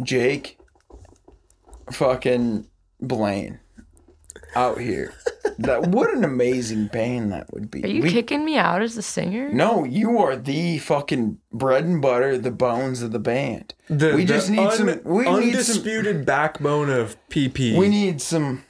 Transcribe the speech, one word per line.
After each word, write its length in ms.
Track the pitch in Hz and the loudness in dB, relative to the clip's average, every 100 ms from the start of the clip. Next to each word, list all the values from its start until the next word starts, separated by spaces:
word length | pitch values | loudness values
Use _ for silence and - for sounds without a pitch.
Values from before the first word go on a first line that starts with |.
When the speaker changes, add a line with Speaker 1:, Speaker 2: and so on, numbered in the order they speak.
Speaker 1:
Jake, 560 | 127 127 120 143 - - _ _ _ - - _ _ - _ _ _ - - | -2 2 2 0 -8 -20 _ _ _ -20 -20 _ _ -20 _ _ _ -20 -14
fucking 760 | - 143 127 131 123 120 107 - _ _ _ | 0 0 2 0 2 0 -2 -6 _ _ _
Blaine 600 | 131 123 107 98 71 - _ - - - _ _ _ - - 120 | -4 -2 0 -2 -6 -12 _ -20 -20 -20 _ _ _ -20 -6 0
out 240 | 127 110 | 0 0
here. 340 | 120 87 - - - - 403 415 | -4 -4 -6 -6 -8 -4 -8 -4
That, 280 | - 123 170 | -2 0 2
what 240 | 202 453 | 2 2
an 100 | 381 | 0
amazing 640 | 180 127 123 127 120 110 104 | 0 2 2 2 -2 -2 -2
band 440 | 117 113 123 107 | -2 -2 -2 -2
that 200 | 90 - | -4 -8
would 160 | - - | -12 -10
be. 140 | 69 | -6
Speaker 2:
Are 40 | - | -2
you 140 | 240 | 0
Speaker 1:
We 80 | 170 | 2
Speaker 2:
kicking 340 | 226 233 294 311 | 0 0 -4 -2
me 120 | 294 | 0
out 240 | 175 175 | 2 0
as 160 | 226 226 | -2 -6
a 40 | |
singer? 480 | 196 - 175 208 277 | -8 -6 -4 -4 -4
Speaker 1:
No, 320 | 127 180 226 | 0 2 2
you 340 | 139 131 220 233 | 0 0 2 2
are 160 | 175 131 | 2 0
the 440 | 135 143 175 160 | -4 -2 0 -2
fucking 580 | - 147 143 135 110 - _ | 0 -2 0 -2 -2 -4 _
bread 320 | 117 131 131 | -4 2 2
and 180 | 165 175 | 2 2
butter, 360 | 143 123 135 131 | 2 2 2 0
the 140 | 120 | -2
bones 500 | 113 123 120 135 127 | 0 0 0 -2 -4
of 100 | 120 | -4
the 80 | 113 | -2
band. 540 | 107 123 139 104 - - _ | -2 -2 -2 -6 -10 -20 _
Speaker 3:
The, 240 | 151 156 147 | 2 4 4
Speaker 1:
We 100 | 180 | 4
Speaker 3:
the 80 | |
Speaker 1:
just 160 | 214 185 | 2 2
need 220 | 214 208 | 2 2
some, 180 | 220 - | 4 2
Speaker 3:
un-, 120 | - | 0
Speaker 1:
we 200 | - 180 | 0 2
need 60 | 254 | 4
some 60 | 190 | 4
Speaker 3:
undisputed 840 | 233 254 240 214 202 220 208 175 135 | 2 2 0 0 0 -2 0 -2 0
backbone 640 | 139 156 - 147 147 147 | 2 0 0 0 0 2
of 280 | 131 113 - _ | 0 0 -6 _
P 200 | - 135 | -2 0
P. 280 | 135 123 156 | 0 2 4
Speaker 1:
We 120 | 196 | 4
need 320 | 208 202 151 | 4 2 -2
some 420 | - 165 147 127 - | -2 -2 -2 -4 -10